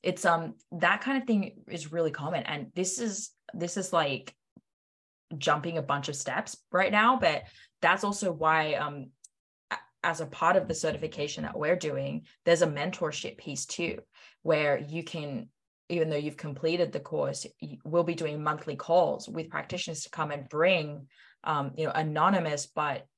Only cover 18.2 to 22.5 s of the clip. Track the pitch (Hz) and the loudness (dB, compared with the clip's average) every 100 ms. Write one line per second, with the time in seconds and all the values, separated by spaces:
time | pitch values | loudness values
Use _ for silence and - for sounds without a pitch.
18.2 | 156 151 151 151 - 139 - 170 160 - | -4 -2 -2 -2 -4 -8 4 4 4 0
19.2 | - 160 160 151 151 180 - 151 - - | -6 -8 -6 -6 -6 -8 -6 -8 -10 -6
20.2 | 156 143 131 151 175 180 151 147 - _ | -4 -4 -6 2 4 4 0 -8 -14 _
21.2 | - _ - 147 139 135 156 156 156 147 | -20 _ -2 -2 -2 -2 -2 0 0 4
22.2 | 175 196 160 | 4 4 2